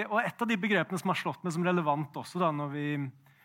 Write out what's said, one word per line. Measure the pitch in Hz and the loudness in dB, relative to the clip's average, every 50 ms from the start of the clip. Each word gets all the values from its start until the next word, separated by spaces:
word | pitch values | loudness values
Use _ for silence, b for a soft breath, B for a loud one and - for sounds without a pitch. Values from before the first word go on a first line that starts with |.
| 214 214 | 0 0
og | 208 220 | 0 0
et | 247 180 - - 233 | 0 0 -2 -2 -2
av | 220 | 0
de | 233 190 | 0 0
begrepene | 190 208 208 180 156 - 190 175 | 2 2 2 2 2 0 -2 -2
som | - 190 175 | 0 0 0
har | - | 0
slått | - 180 170 - - | 0 -4 -4 -4 -4
meg | 180 151 | -4 0
som | 165 175 | 0 2
relevant | 180 180 180 160 147 143 147 156 131 - 147 | 4 4 4 4 2 2 0 0 -6 -6 -12
også | 113 - - 180 | -10 -6 -2 0
da, | 180 165 | 2 2
når | 151 147 147 143 139 | 2 0 -4 -4 -4
vi, | 147 147 147 147 143 139 131 - b b b b b b | -4 -2 -2 -2 -2 -2 -4 -8 b b b b b b